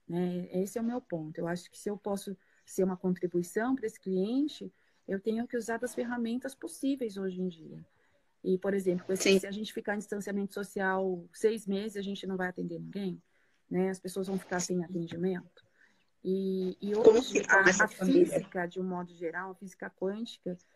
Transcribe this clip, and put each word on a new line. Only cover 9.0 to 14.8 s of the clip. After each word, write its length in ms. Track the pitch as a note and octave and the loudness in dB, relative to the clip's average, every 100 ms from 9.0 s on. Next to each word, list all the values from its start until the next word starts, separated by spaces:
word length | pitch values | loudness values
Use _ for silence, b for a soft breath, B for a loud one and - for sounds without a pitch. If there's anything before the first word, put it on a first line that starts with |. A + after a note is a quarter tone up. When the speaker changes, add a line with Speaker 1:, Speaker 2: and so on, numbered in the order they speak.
| - | -2
Speaker 1:
com 80 | |
esse, 100 | F#3+ | 2
Speaker 2:
Sim. 160 | G3+ F#3+ | 6 6
Speaker 1:
se 60 | G3 | 4
a 40 | |
gente 200 | G3+ G#3+ | -8 -8
ficar 220 | A3+ - G#3 | -6 -4 -4
em 40 | |
distanciamento 540 | - G#3 G3+ G3+ G3 | -4 -6 -4 -4 -4
social 720 | G3+ G3 G3 F#3+ F#3+ F#3+ F3 E3+ | -6 -6 -2 0 0 0 -4 -8
seis 360 | - G#3+ A3+ F#3+ | 0 0 2 -2
meses, 280 | G3 G#3+ G3+ | -2 -4 -6
a 40 | |
gente 240 | G3 G3 F#3+ | -6 -6 -6
não 100 | F#3 | -2
vai 120 | F3+ | -4
atender 300 | F3+ F3 E3 | -4 -6 -6
ninguém, 420 | E3 G3 F#3+ E3+ _ _ _ _ - | -8 -6 -6 -6 _ _ _ _ -4
né? 200 | F3+ F#3+ | 0 0
As 100 | F#3+ | -2
pessoas 280 | F#3+ G3 F#3+ | -6 -6 -4
vão 100 | F#3+ | -4
ficar 220 | - F3+ | -2 -4
sem 240 | F3 F3+ | -2 -2